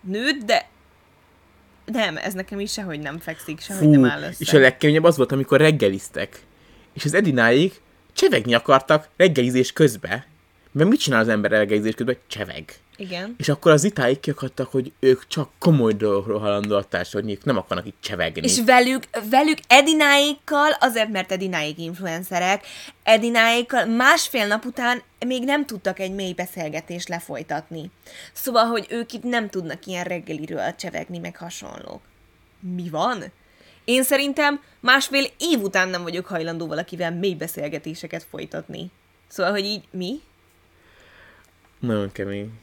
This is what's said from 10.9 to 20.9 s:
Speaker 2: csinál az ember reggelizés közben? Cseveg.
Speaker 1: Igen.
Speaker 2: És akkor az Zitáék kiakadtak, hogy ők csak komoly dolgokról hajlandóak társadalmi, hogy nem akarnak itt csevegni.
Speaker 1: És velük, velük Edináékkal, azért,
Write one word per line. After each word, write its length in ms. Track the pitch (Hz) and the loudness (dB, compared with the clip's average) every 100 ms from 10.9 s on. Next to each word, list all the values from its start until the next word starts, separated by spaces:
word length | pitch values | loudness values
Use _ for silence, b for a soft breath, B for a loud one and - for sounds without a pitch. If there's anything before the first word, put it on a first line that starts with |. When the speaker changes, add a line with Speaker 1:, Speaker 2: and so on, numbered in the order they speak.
| 262 | 2
Speaker 2:
csinál 200 | - 120 | 2 2
az 80 | 110 | 2
ember 220 | 107 101 | 2 2
reggelizés 440 | 110 104 107 107 | 2 2 0 0
közben? 220 | 110 120 123 _ | -4 -4 -4 _
Cseveg. 480 | - 95 82 80 - _ _ | -10 -10 -10 -18 -20 _ _
Speaker 1:
Igen. 380 | 190 175 196 240 | -12 -12 -12 -6
Speaker 2:
És 100 | - | -2
akkor 240 | 147 175 | 2 6
az 80 | 151 | 6
Zitáék 400 | 185 - 123 139 | 4 0 0 0
kiakadtak, 500 | - 139 131 - 131 | -4 -6 -8 -8 -4
hogy 220 | 135 131 _ | -4 -4 _
ők 260 | 131 127 - | 4 4 0
csak 220 | - 143 _ | -8 -8 _
komoly 340 | 175 151 117 | 4 4 4
dolgokról 460 | 104 107 101 98 104 | 2 0 0 -2 -2
hajlandóak 500 | 107 101 104 101 98 | 0 -2 0 -2 -2
társadalmi, 460 | 92 90 104 107 | -6 -4 -6 -6
hogy 100 | 101 | -6
nem 120 | - 117 | -2 -2
akarnak 300 | - 90 87 | -2 -6 -8
itt 100 | - | -12
csevegni. 400 | - 95 82 80 | -12 -4 -4 -2
Speaker 1:
És 160 | 82 - 226 | -2 0 4
velük, 360 | 247 247 262 - - 214 | 4 4 -2 -6 -10 0
velük 280 | 262 302 302 - | 2 2 0 6
Edináékkal, 1040 | 254 285 311 294 285 294 285 - 294 294 302 | 6 6 4 4 4 2 -2 -4 0 0 2
azért, 280 | - | 0